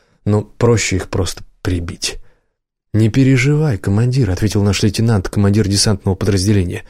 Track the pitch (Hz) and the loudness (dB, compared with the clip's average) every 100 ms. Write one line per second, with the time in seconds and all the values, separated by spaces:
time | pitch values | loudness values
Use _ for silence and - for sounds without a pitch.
0 | _ _ - 104 104 - 117 113 - 90 | _ _ -2 -2 -2 -2 2 2 0 -4
1 | - - 85 - - _ - 87 82 - | -4 -4 -4 -6 -16 _ -4 -4 -6 -10
2 | - - - _ _ _ _ _ _ 104 | -10 -10 -16 _ _ _ _ _ _ 0
3 | 110 139 131 131 135 147 156 98 - 101 | 2 2 2 4 2 0 0 -2 0 0
4 | 123 131 107 90 107 104 101 95 110 - | 2 0 0 0 0 0 0 2 0 0
5 | 113 107 - - 101 101 95 101 113 98 | 0 0 0 0 2 2 2 0 0 0
6 | 101 92 98 98 98 101 87 101 - | -2 -2 0 0 2 0 0 -6 -12